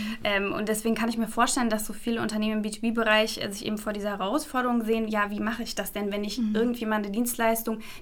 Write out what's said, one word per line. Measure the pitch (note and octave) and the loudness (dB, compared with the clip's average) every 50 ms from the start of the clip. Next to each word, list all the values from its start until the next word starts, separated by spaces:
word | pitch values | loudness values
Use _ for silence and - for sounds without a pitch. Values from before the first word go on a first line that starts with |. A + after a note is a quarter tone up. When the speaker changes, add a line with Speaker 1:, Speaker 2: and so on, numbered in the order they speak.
| G#3+ G#3+ A3+ - | -2 -4 -4 -2
Speaker 1:
Ähm, | - G#3+ G3+ G3 G3+ G3+ | 0 0 2 2 2 0
und | G3+ - G#3+ G#3 | -2 -2 0 0
deswegen | G#3+ G#3+ - A3+ A3+ | 0 0 2 0 0
kann | A3 A3+ A#3 | 2 0 0
ich | A3+ A3+ | 0 0
mir | A3 - | -2 0
vorstellen, | - A#3 A#3+ A#3+ - C#4 A#3+ A3+ | 2 2 4 4 4 2 2 2
dass | G#3+ G#3+ G#3+ | 2 0 -2
so | - | -2
viele | G#3 - - A#3+ A#3 A3+ | -6 -4 -2 -2 -2 0
Unternehmen | A3 G#3+ G#3+ G#3+ G#3+ A3 G#3+ G#3+ | 0 -2 0 0 0 0 0 0
im | |
B | G#3 G#3+ | -2 -2
two | G#3+ - | -4 -2
B-Bereich, | - A#3 A3 A#3 A3 A3 G#3+ G#3+ A3 A3 A3 - | -2 0 2 2 4 6 6 6 6 4 0 -4
äh, | - G#3 | -4 -4
sich | G3+ G#3 - | -4 -4 -4
eben | - G#3+ | -2 -2
vor | G#3 - G#3+ | -2 -2 -4
dieser | G#3 G#3 G3+ G#3 | -4 -2 -2 -4
Herausforderung | G3+ G3 F#3+ G3 B3 D4+ D4+ - - B3+ B3 B3 A#3+ A#3 | -2 -2 0 0 0 0 -2 -2 -2 0 0 2 2 2
sehen, | G#3+ G#3+ A3+ A3+ A3+ G#3+ | 2 2 2 2 0 0
ja, | G#3+ G#3 G#3 G3+ | 0 0 0 0
wie | G#3 G#3 | 0 -2
mache | G#3+ G#3+ A3+ A#3 A#3 | -2 -2 -2 -4 -4
ich | - - | -6 -4
das | - G3 - | -4 -4 -4
denn, | - G3+ G#3 G3+ | -4 -4 -2 -2
wenn | G3+ G3+ G3+ | -2 -2 -2
ich | G3+ - - | -2 -2 0
Speaker 2:
Mhm. | A3+ G#3+ G#3+ | 0 2 2
Speaker 1:
irgendwie | A3 A#3 B3 A#3 - A3+ | 4 2 2 2 0 0
meine | G#3+ A3 G#3 G3+ G3+ | 0 0 0 0 0
Dienstleistung | G3 A3+ A#3+ A#3+ - - A#3 A3+ A3+ A3+ A#3 A#3 A3 A3 - - - - | 0 0 0 0 0 2 2 2 2 2 0 -2 -4 -4 -6 -10 -12 -6